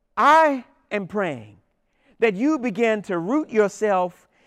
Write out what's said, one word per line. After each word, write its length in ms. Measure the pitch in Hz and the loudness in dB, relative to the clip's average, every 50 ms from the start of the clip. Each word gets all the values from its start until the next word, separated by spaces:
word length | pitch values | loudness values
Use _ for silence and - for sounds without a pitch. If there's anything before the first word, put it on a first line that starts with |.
| _ _ - | _ _ -4
I 480 | - 220 277 302 320 320 302 285 254 233 _ _ _ _ - | 0 4 6 6 6 4 4 0 -2 -8 _ _ _ _ -10
am 160 | 208 208 196 | -8 -8 -8
praying 520 | 165 - 208 196 170 143 120 107 104 98 87 _ _ _ _ _ _ _ _ _ _ _ - | -6 -6 -4 -4 -4 -6 -8 -12 -18 -20 _ _ _ _ _ _ _ _ _ _ _ _ 0
that 160 | 240 233 190 | 0 0 0
you 240 | 180 240 294 311 294 | 0 0 0 0 -2
begin 440 | 233 247 185 185 233 226 220 208 - | -2 -4 -4 -2 0 0 0 -2 -4
to 160 | - 190 170 | -6 -6 -4
root 320 | 165 185 254 311 311 - | -4 -2 -2 -4 -4 -2
yourself 760 | - 214 214 196 - - 214 214 202 185 180 180 - _ _ _ _ _ _ | 0 0 0 0 0 -2 -2 0 0 0 -2 -4 -6 _ _ _ _ _ _